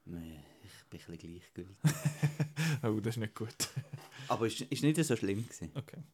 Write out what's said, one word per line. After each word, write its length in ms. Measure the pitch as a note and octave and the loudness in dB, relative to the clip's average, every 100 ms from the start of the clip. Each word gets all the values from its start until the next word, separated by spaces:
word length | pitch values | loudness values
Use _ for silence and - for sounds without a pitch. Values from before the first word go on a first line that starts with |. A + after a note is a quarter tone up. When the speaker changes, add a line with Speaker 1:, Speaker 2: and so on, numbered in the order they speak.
Speaker 1:
Nee, 360 | - F2 E2 D#2 C#2+ - | -8 -8 -8 -12 -16 -20
ich 200 | G2 - - | -20 -20 -16
bin 80 | E2+ | -16
ein 80 | - | -12
bisschen 120 | E2+ | -12
gleichgültig. 580 | E2+ E2+ - - F#2 G2+ | -12 -14 -12 -10 -10 2
Speaker 2:
<laughs> 80 | D#3 - D3+ - D3+ - D3 - D#3+ C3+ | 4 4 -2 2 -2 0 -2 2 2 2
Oh, 140 | A#2 G#2+ | 2 2
das 160 | A2+ A2+ | 2 0
ist 40 | |
nicht 140 | G#2+ | -4
gut. 340 | - A2 - - - - - - - C3+ | -4 -8 -4 -4 -4 -8 -14 -14 -14 -2
Speaker 1:
Aber 180 | B2 A2+ | 2 2
es 140 | - | 2
ist, 120 | D3 | -2
ist 100 | B2 | 4
nicht 220 | C#3 D#3 | 6 6
so 100 | D#3 | 6
schlimm 300 | A2+ G2 G2+ | 4 4 2
gewesen. 260 | A#2 - D#2+ | 0 -6 -6
Speaker 2:
Okay. 240 | - - - - | -6 -8 -12 -16